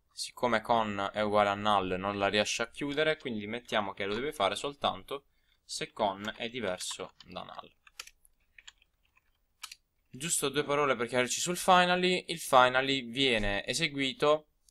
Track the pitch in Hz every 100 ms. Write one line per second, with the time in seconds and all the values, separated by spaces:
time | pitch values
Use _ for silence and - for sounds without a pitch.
0 | _ - - - 123 113 107 117 110 101
1 | 98 104 107 104 101 101 107 101 92 92
2 | 98 101 98 104 104 - 117 - 143 143
3 | 156 151 135 110 104 117 120 113 101 98
4 | 101 107 139 - 98 101 143 143 101 92
5 | - 139 - _ _ _ _ - 165 -
6 | 107 98 104 - 117 123 104 90 - -
7 | 92 _ - 90 - - - _ - _
8 | - _ _ _ _ - - _ _ _
9 | _ _ _ _ _ _ - - _ _
10 | _ 127 165 - 143 135 147 143 143 120
11 | 117 127 123 - 165 180 - 180 180 180
12 | 180 185 - 165 - 131 127 127 135 135
13 | 120 120 135 110 104 101 - 127 160 139
14 | 135 123 147 156 - _ _